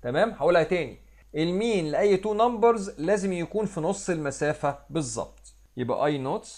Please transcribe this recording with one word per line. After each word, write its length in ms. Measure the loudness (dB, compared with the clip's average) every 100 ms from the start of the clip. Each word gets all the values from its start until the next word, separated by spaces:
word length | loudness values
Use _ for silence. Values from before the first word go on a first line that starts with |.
تمام؟ 280 | -2 0 0
هقولها 320 | 2 4 4
تاني، 360 | 4 0 -2 -10 -20 -20 -10
المين 560 | -2 0 0 0 0 0
لأي 260 | 2 4 4
تو 180 | 2
نمبرز 560 | 2 2 4 4 4 -2
لازم 420 | -4 0 0 0
يكون 340 | -2 -2 -2 -2
في 140 | -2
نص 300 | -2 -4 -4
المسافة 760 | -2 -2 -2 -2 0 -2 -4 -6
بالظبط. 640 | -6 -4 -6 -8 -10 -20 -20 -18 -8
يبقى 360 | -4 0 0
I 60 | 0
note 240 | -4 -6 -8